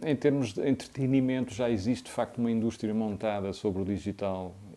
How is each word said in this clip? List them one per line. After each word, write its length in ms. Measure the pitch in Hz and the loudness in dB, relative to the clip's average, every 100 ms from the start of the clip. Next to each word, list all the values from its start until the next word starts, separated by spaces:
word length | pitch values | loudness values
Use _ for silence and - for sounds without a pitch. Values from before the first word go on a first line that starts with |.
| 156 | 0
em 100 | 131 | 4
termos 380 | 147 139 120 | 4 4 0
de 140 | - 143 | 0 0
entretenimento, 840 | 127 - - 131 135 131 131 123 | 0 -2 -2 2 4 4 0 -2
já 160 | 101 120 | 0 0
existe, 360 | 113 101 127 - | 2 0 -2 -2
de 60 | |
facto, 260 | - 117 - | -4 -2 0
uma 140 | 120 | 0
indústria 420 | 113 113 107 107 | 2 0 -2 -2
montada 600 | 107 110 98 110 104 95 | 0 -2 -2 -2 0 -2
sobre 280 | 95 107 92 | 0 0 0
o 40 | 95 | 0
digital, 680 | 98 104 95 101 92 92 95 101 | -2 -2 -2 -2 -2 -6 -12 -16